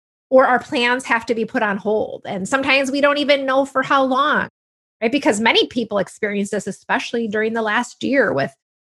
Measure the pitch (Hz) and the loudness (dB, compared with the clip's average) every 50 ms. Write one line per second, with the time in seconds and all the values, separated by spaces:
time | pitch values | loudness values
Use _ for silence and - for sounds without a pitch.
0 | _ _ _ _ _ _ 262 262 262 240 247 240 - - 302 269 240 240 247 262 | _ _ _ _ _ _ 6 6 6 6 4 2 0 -2 -2 0 0 2 0 0
1 | 254 - 247 226 226 - 233 226 220 214 - 254 226 208 196 196 - 202 214 214 | 0 0 0 0 0 -2 -2 -2 -2 -4 -2 -2 -2 0 -2 -2 -2 -2 0 0
2 | - - - - - - 202 185 190 190 269 269 269 285 262 269 277 262 262 285 | -2 -4 -8 -12 -10 -8 -8 -6 -4 -2 -2 -2 0 2 2 2 0 0 0 2
3 | 277 285 285 294 294 262 285 277 269 269 262 269 277 269 - 262 262 262 294 277 | 2 2 2 2 2 2 0 0 0 0 0 0 0 0 -2 -4 0 2 2 2
4 | 269 262 262 254 285 302 254 202 - - - _ _ _ _ _ _ _ _ _ | 2 2 2 0 2 2 0 0 -2 -4 -8 _ _ _ _ _ _ _ _ _
5 | 220 233 247 294 - 277 226 202 226 226 285 415 - - - 247 226 - 208 202 | -2 -2 0 0 0 0 0 2 2 2 4 2 2 0 -2 -4 -4 -2 -2 -2
6 | 185 - - - 214 208 202 202 202 202 - 202 - 202 185 - _ - 269 269 | -4 -4 -6 -6 -6 -4 -2 -4 -4 -2 -4 -6 -6 -6 -10 -10 _ -4 -4 -4
7 | 262 - - 240 233 220 202 214 214 226 226 233 220 214 208 233 240 - - - | -2 -4 -4 -4 -4 -2 -2 -2 -2 -2 -2 -2 -2 0 0 -2 -2 -4 -8 -6
8 | - 220 262 285 226 185 - 139 135 139 - _ _ _ _ _ _ | -4 0 2 2 2 2 0 -2 -2 -4 -6 _ _ _ _ _ _